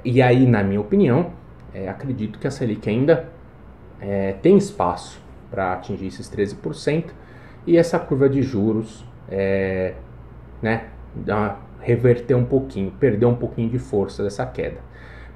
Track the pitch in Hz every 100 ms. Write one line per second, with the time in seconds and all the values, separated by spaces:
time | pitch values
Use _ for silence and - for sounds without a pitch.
0 | - 123 127 123 127 110 98 101 104 196
1 | 170 127 175 - - - - 98 95 98
2 | 135 107 104 - 143 131 120 107 117 110
3 | 151 165 - - - - - - - -
4 | 101 101 98 98 160 196 196 - 90 87
5 | - - - - - 101 92 90 - 101
6 | 95 - 98 101 101 - 160 151 - 156
7 | 165 - - - - - - 170 165 170
8 | - 135 139 135 120 104 107 110 113 -
9 | - - - 98 98 98 95 95 92 -
10 | - - - - - - 110 110 - -
11 | - - 85 104 104 - - - - 117
12 | 123 120 - 123 123 135 135 104 95 -
13 | 143 104 120 120 120 - 113 123 - 104
14 | 95 - 101 - 123 - 76 - - -
15 | - - -